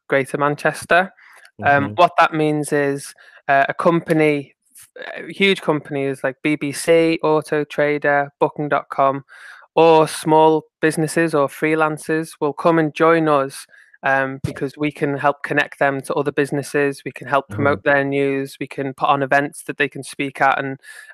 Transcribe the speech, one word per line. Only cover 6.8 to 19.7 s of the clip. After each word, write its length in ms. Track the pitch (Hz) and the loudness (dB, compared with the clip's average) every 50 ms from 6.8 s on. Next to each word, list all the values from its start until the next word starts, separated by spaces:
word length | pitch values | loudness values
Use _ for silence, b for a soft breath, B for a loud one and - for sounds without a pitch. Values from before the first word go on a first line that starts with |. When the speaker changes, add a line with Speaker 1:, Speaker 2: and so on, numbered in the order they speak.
| - 175 165 165 165 165 165 - - | 0 4 4 4 4 2 0 0 0
Speaker 1:
Auto 400 | 156 156 156 151 - 156 151 147 | 0 0 0 0 -2 -4 -4 -4
Trader, 680 | - - - 147 147 147 147 143 147 143 143 143 143 _ - | -4 -2 -2 0 0 0 0 0 0 2 2 0 -2 _ -2
Booking 300 | 160 147 - - 151 143 | -2 -2 -2 -4 -4 -2
dot 200 | 143 143 - - | -2 -2 -2 -4
com, 340 | - - 139 139 135 139 - B B B B B B B B B - | -2 0 0 0 0 -2 -8 B B B B B B B B B 2
or 340 | 160 165 165 160 156 143 | 4 6 6 6 6 4
small 580 | 151 - - - 160 156 156 156 160 156 156 - _ _ - | 2 -2 -6 0 2 4 6 6 6 4 2 -2 _ _ -2
businesses 520 | - 156 151 170 156 151 - 170 165 165 160 | -2 0 0 0 -2 -2 0 0 0 0 2
or 140 | 147 139 | 0 0
freelancers 840 | 135 - - 160 156 156 160 160 156 156 151 - - 160 160 165 160 - - | 0 -2 -4 -2 0 0 2 0 0 -2 -6 -6 -4 -4 -4 -4 -6 -8 -6
will 140 | 156 147 139 | -4 -4 -4
come 240 | - - 175 165 | 0 0 2 4
and 160 | 165 156 151 - | 4 2 0 0
join 340 | - 160 165 165 165 160 | 2 4 4 4 4 2
us, 380 | 156 151 139 135 139 - - - b b b b b b b - | 2 2 0 0 -2 -8 -14 -20 b b b b b b b -2
um, 360 | 139 135 135 135 131 135 135 - | -2 0 0 -2 -4 -6 -8 -8
because 340 | - - - 147 135 - | -8 -6 -6 -8 -8 -6
we 140 | 151 147 151 | -4 -6 -6
can 260 | - - 156 143 143 | -4 -4 -4 -4 -2
help 240 | 135 135 143 143 - - | 0 0 0 -2 -2 -6
connect 360 | - 147 147 143 - - - | -4 -2 -2 -2 -2 -2 0
them 200 | 151 139 139 135 | 0 0 0 -2
to 120 | 131 - - | -6 -6 -4
other 180 | 156 139 147 | -2 -2 -2
businesses, 680 | 135 - 143 131 156 143 135 - - 147 143 139 135 - - | -2 -2 -2 -2 -2 -6 -6 -4 -2 -2 -2 -2 -2 -6 -12
we 80 | 135 | -14
can 160 | - - 139 | -14 -12 -6
help 180 | 120 143 139 - | -2 -2 -2 -2
Speaker 2:
Mm-hmm. 100 | - 101 | -2 -6
Speaker 1:
promote 280 | 107 139 139 - 95 - | -2 0 0 -2 0 0
their 200 | 147 143 139 139 | 0 2 2 2
news, 540 | 139 139 139 139 139 139 135 135 135 - - | 0 -2 -2 0 0 -2 -4 -6 -8 -10 -12
we 80 | 143 | -12
can 260 | - - - 135 135 131 | -12 -8 -8 -8 -8 -6
put 160 | - 156 151 | -4 0 0
on 140 | 143 139 139 | 0 0 0
events 400 | 131 143 143 143 147 - - - | 0 0 0 0 -2 -8 -14 -12
that 140 | - | -12